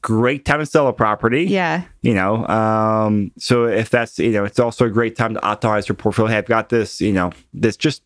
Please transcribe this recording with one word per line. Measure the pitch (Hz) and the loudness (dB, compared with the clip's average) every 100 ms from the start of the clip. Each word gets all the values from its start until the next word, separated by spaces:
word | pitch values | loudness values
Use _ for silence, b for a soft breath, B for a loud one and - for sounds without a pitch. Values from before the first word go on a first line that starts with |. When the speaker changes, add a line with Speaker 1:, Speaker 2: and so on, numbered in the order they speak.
Speaker 1:
Great | - 110 120 143 - | 0 0 2 0 0
time | 147 | -2
to | 151 | 2
sell | 160 139 | 2 2
a | |
property. | 113 110 104 117 127 | 2 0 2 0 0
Speaker 2:
Yeah. | 185 190 175 160 180 - | 0 0 0 -4 -6 -4
Speaker 1:
You | 120 | 0
know, | 104 92 110 - | 2 2 0 -2
um, | 107 110 110 110 110 107 107 98 - | 0 0 0 2 0 2 0 -2 -8
so | - 123 117 | -2 0 2
if | 104 110 | 0 0
that's, | 120 117 - | -2 -2 -2
you | 98 | 0
know, | 107 | 0
it's | 101 - | -2 0
also | 120 - 120 | -2 2 0
a | |
great | 107 117 | 2 -2
time | 113 113 | -2 -4
to | 110 | -2
optimize | - 104 117 107 98 | -4 -2 0 0 -2
your | 104 | -4
portfolio. | 107 104 110 | -2 0 2
Hey, | 110 | 0
I've | 101 | 0
got | 113 110 | -2 0
this, | 117 101 - | -2 -2 -2
you | 104 | 0
know, | 95 90 - _ | 0 0 -4 _
this | - 110 - | -2 -2 0
just | 156 139 | -2 -4